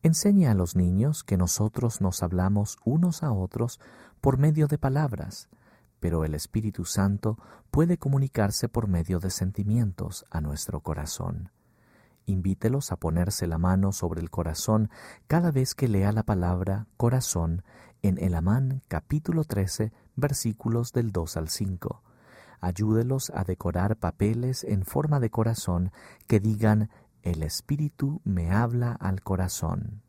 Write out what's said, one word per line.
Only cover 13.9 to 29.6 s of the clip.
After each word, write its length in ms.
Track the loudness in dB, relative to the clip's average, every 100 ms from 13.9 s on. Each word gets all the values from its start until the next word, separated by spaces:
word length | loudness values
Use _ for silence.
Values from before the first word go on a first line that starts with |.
sobre 300 | 0 -4 -4
el 80 | -6
corazón 580 | -4 -4 -4 0 0 0 -6 -20 -20 _
cada 240 | 2 2
vez 240 | 0 -2
que 120 | 0 0
lea 260 | 2 2
la 100 | 0
palabra 640 | 0 0 2 0 0 -4 -6 _
corazón 680 | 0 2 0 -2 -2 -2 -6 -20 -20 _
en 160 | 0 2
el 100 | 0
Amán, 460 | 0 2 2 0 -2 _
capítulo 560 | -6 -2 -4 0 -2
trece, 480 | 0 0 -2 -2 -4 _ _ -4
versículos 760 | -2 0 -4 -2 -2 -2 0
del 200 | -2 0
dos 240 | -2 -4 -6
al 140 | -6
cinco. 520 | -4 -4 -4 -8 -10 _ _ -20 -20 -20 -6
Ayúdelos 680 | -6 -2 2 2 2 -2 -2
a 100 | -4
decorar 540 | -4 -2 -2 0 0 0
papeles 680 | -2 0 0 0 -2 -4
en 220 | -2 -2 0
forma 340 | -2 0 2
de 80 | 0
corazón 640 | 0 0 0 -2 0 -2 -6 -20 -20 0
que 140 | 2
digan, 480 | 2 2 4 4 2 -6 _ _
"El 200 | -4 -2
Espíritu 800 | -4 -6 -4 -4 -4 -2 -4 -2
me 260 | -2 -2 2
habla 420 | 2 2 0 -2
al 300 | -2 -2 -2
corazón". 760 | -2 -2 0 -2